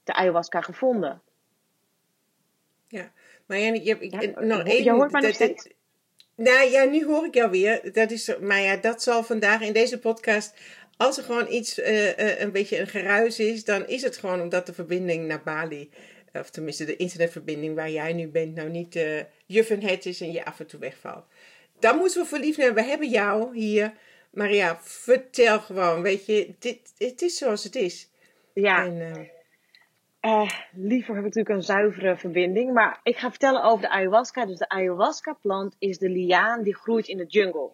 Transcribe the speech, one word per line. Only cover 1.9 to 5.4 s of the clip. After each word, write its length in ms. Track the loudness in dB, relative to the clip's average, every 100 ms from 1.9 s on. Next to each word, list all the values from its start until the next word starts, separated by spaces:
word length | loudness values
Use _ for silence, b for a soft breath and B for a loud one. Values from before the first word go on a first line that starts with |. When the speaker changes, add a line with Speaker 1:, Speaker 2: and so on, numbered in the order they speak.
| _ _ _ _ _ _ _ _ _ _
Speaker 2:
Ja, 220 | -14 -14 _ b b b
maar 120 | -2
Jan, 140 | 0 0
je, 140 | -2 -2
ik, 120 | -4
Speaker 1:
Ja, 80 | -6
Speaker 2:
eh, 160 | -6 -2
nog 220 | 0 0
Speaker 1:
ho-, 60 |
Speaker 2:
één, 180 | 2 4
Speaker 1:
jij 100 | 6
hoort 180 | 6 4
mij 80 | 4
nog 100 | 2
Speaker 2:
dat, 120 | 4